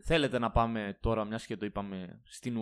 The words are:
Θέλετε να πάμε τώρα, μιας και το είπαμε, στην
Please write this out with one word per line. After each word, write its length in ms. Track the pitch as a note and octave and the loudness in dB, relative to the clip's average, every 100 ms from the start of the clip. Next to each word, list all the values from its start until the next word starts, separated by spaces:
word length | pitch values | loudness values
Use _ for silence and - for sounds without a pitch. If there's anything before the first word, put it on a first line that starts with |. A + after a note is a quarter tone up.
Θέλετε 340 | - D#3+ C#3 B2 | 2 4 4 2
να 120 | A#2 | 2
πάμε 480 | A#2 A#2 A2+ G#2 G2 | 4 2 2 -4 -2
τώρα, 240 | A#2 A2 | 0 0
μιας 220 | G#2+ A2 - | 0 -4 -6
και 100 | G#2 | -6
το 80 | G#2 | -4
είπαμε, 560 | G2+ G2+ F#2+ F2+ A2 | -4 -6 -8 -10 -14
στην 320 | - - B2 A#2 | -18 -10 -4 2